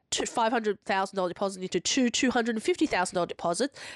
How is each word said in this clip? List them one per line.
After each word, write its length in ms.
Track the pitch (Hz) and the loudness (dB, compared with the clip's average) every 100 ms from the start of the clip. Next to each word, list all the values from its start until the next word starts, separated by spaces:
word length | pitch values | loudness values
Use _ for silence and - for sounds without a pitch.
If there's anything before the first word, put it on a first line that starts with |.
| _ | _
two, 140 | - 214 | -4 -2
five 260 | - 226 | 0 2
hundred 320 | 240 214 190 - | 2 0 -2 -2
thousand 300 | 196 196 190 | -2 0 0
dollar 140 | 180 | -2
deposit 340 | 175 196 190 | 0 -4 -4
into 160 | 185 180 | -4 -2
two 300 | - - 240 | 0 2 2
two 220 | - 247 | 4 2
hundred 240 | 240 233 220 | 2 2 0
and 80 | |
fifty 220 | - 359 320 | -2 0 0
thousand 300 | 196 185 - | 0 0 0
dollar 120 | 170 | -2
deposits 520 | - 170 175 277 - - | -2 -2 0 -2 -4 -16